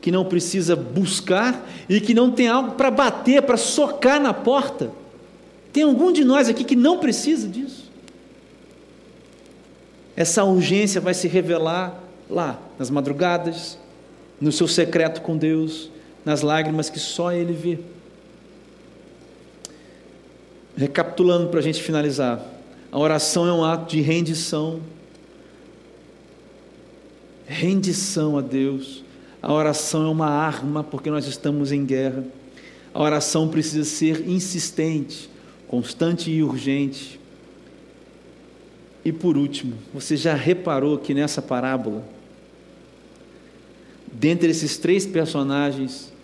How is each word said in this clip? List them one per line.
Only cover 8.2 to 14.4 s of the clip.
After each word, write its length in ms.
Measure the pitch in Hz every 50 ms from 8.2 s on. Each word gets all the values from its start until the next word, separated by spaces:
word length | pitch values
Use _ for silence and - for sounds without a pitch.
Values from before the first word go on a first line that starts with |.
| - - - - - - - - - - - - - - - - - - - - - - - - - - - - - - - - - - - - - - -
Essa 280 | - 170 160 - 220 196
urgência 560 | 196 185 185 170 - 180 196 214 202 202 214
vai 140 | - 180 180
se 140 | 180 - 175
revelar 720 | 156 185 165 160 170 160 160 160 165 180 185 180 180 - - - - - - -
lá, 320 | - 175 170 147 123 - - - - -
nas 120 | 135 120
madrugadas, 880 | 139 143 139 139 143 143 180 180 175 170 170 170 165 160 - - - - - - - - - - - - - - - -